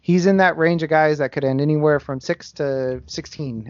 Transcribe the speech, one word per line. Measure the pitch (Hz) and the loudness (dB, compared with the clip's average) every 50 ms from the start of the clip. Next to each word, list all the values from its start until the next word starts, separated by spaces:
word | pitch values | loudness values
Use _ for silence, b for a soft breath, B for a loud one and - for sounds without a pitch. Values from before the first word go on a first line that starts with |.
He's | B - 175 185 175 | B 0 2 2 4
in | 190 196 190 | 4 4 4
that | 190 180 165 | 4 2 2
range | 156 160 165 175 170 160 | 2 2 2 2 0 0
of | 151 | 0
guys | 156 156 156 156 151 147 | 2 4 4 4 2 0
that | 143 131 - | -2 -4 -4
could | 151 139 | -2 -2
end | 135 131 135 | 0 0 0
anywhere | 143 151 156 151 151 151 151 143 | 0 0 0 2 2 2 2 2
from | - - 139 131 | 0 -4 -10 -8
six | - - 170 - - - - | -6 -6 -6 -6 -8 -14 -10
to | - 151 139 135 135 131 127 127 127 - | -6 -6 -4 -4 -4 -4 -4 -6 -8 -10
sixteen, | - - - - - - - 151 135 117 113 107 - | -12 -12 -12 -12 -12 -12 -10 -10 -8 -8 -10 -10 -10